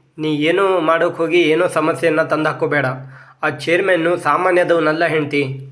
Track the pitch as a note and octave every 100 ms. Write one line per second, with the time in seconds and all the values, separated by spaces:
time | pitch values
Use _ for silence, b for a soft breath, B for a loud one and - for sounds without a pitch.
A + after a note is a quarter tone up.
0 | _ - D#3 D3 D3+ F3+ G3 F#3 D#3+ E3
1 | E3+ C#3 E3 F3 D#3 D#3+ F3+ E3 D#3 D#3
2 | E3+ D#3 D#3+ D3+ D#3 C#3+ D#3 D3 C3 C3
3 | B B B B D3+ C3+ - F3 G3 F3
4 | E3 F3 D3 D3+ F#3 F3 E3+ E3+ D#3 D#3+
5 | E3+ D#3 C#3 C#3+ C3+ C3+ -